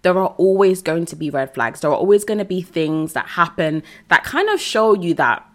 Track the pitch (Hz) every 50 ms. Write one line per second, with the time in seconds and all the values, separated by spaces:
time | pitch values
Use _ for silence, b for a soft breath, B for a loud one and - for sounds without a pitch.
0 | - 180 180 190 190 - - - 175 190 190 196 196 190 190 180 - 165 160 170
1 | 170 - - 156 156 147 139 139 135 135 - 135 117 113 117 - - 147 - -
2 | 170 190 208 202 202 - 214 214 196 196 185 180 175 - - 170 160 156 156 156
3 | 156 156 - 127 - - - 175 170 165 - - 165 156 151 156 B B B B
4 | B _ 170 - - - - 320 392 440 415 339 - - - 220 220 220 208 202
5 | 175 170 160 - 143 120 117 - - _